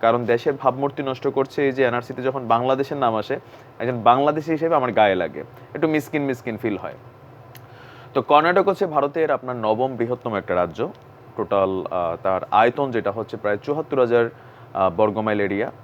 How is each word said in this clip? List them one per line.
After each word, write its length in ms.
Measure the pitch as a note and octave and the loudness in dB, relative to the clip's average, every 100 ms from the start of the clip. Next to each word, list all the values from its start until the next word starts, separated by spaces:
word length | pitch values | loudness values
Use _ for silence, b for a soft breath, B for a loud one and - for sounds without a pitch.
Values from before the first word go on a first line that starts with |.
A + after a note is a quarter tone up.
কারণ 240 | A2+ A#2+ | 2 2
দেশের 280 | A#2 A#2+ - | 2 0 0
ভাবমূর্তি 500 | C#3 C3 B2+ C#3 C#3 | 0 0 0 -4 -4
নষ্ট 260 | C3+ C3 C#3+ | -6 -4 -2
করছে। 380 | C3+ C3+ - C#3 | -2 -2 0 0
এই 60 | |
যে 120 | C3 | 2
এনআরসিতে 380 | B2+ A#2+ A#2 C3 | 2 0 -6 -4
যখন 240 | B2+ C3 A#2 | -2 -2 2
বাংলাদেশের 500 | A#2 B2+ C3+ C#3 D3 | 0 2 0 -2 0
নাম 200 | B2+ A2 | 0 0
আসে, 240 | G#2 C3+ B B B - | -2 -6 B B B -6
একজন 240 | A#2+ B2 | -4 2
বাংলাদেশি 500 | A2 B2 C#3+ D3+ D3+ | 4 6 4 0 -2
হিসেবে 240 | D#3 E3 D#3+ | -2 0 0
আমার 160 | B2+ | 2
গায়ে 220 | G#2+ G#2+ | 4 4
লাগে, 300 | F#2 E2 D2+ D2 B B | 4 -2 -6 -14 B B
একটু 140 | C#3+ D#3 | -2 0
মিসকিন 340 | D#3 C#3+ D#3 | 0 -2 -4
মিসকিন 340 | C#3+ B2 - G#2+ | -4 -4 -6 -4
ফিল 200 | A#2 F#2+ | -4 -4
হয়। 180 | D#2 - - - - - - - B B B B B | -8 -14 -20 -20 -20 -20 -20 -20 B B B B B
তো 80 | C#3 | -4
কর্ণাটক 460 | B2 D3 E3 F3+ F#3+ | 4 4 6 4 2
হচ্ছে 180 | F#3 F#3+ | 0 -2
ভারতের 440 | D3+ C#3+ D3+ D#3 | 0 0 -2 -2
আপনার 260 | C3 B2+ B2 | -2 -4 -4
নবম 400 | A2 A2 C3 B2 | 0 0 0 -2
বৃহত্তম 380 | A#2 B2 A#2+ | -4 -4 -4
একটা 200 | G#2 - | -4 -2
রাজ্য, 340 | F2+ F2 E2 C#3+ - - - - - | 0 0 -2 -8 -8 -20 -20 -16 -10
টোটাল, 480 | G#2 G2+ F#2+ F#2+ E2 | -2 0 0 -2 -4
আহ, 260 | F2+ E2+ - | -4 -4 -2
তার 180 | F#2+ F#2 - | -2 -2 2
আয়তন 400 | G#2 A#2 A#2+ C#3 | 4 4 2 -2
যেটা 200 | A#2 G2 | -2 -4
হচ্ছে 260 | G2+ G#2+ A2 | -6 -8 -6
প্রায় 200 | G#2 G#2 | -4 -4
চুয়াত্তর 440 | - D3 D#3 C#3 | -4 -6 -2 0
হাজার, 300 | A#2+ A#2+ A#2 B B B B | 4 4 2 B B B B
আহ, 160 | - F#2+ F2 | 0 0 2
বর্গমাইল 440 | G#2+ G#2 A2 G#2 | 0 0 -2 0
এরিয়া 300 | G2+ G2 A#2+ - | -2 -2 -4 -8